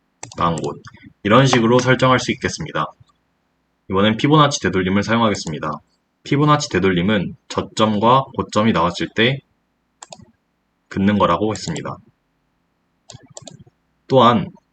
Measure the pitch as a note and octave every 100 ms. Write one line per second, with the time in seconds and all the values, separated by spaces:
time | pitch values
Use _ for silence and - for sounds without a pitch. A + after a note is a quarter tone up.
0 | _ _ - - E2+ D#2+ D2 - - -
1 | - - G#2 A#2+ C3+ B2 A2+ B2 B2 B2
2 | B2+ B2 - - - - D#3+ D#2 - -
3 | _ _ _ _ _ _ _ _ - F#2+
4 | G#2 A2+ C#3+ D#3 C#3+ - F#2+ F#2 F#2 G2+
5 | G2+ A#2 A2 G2 - D3 - - _ _
6 | _ _ - C#3 D3+ D3 - F#2 F#2+ F2
7 | F#2 G#2+ E2+ - - - - - G#2+ G#2
8 | A2 C3 C3+ - - G#2+ A2 F#2 E2+ -
9 | E2 - A#2 C3+ - _ _ _ _ _
10 | - - - _ _ _ _ _ - G2
11 | G2 G#2 G2+ G2+ G#2+ G#2 - D#2+ D2 -
12 | _ _ _ _ _ _ _ _ _ _
13 | - - - - - - - _ _ _
14 | - C3 A#2 A2 - - _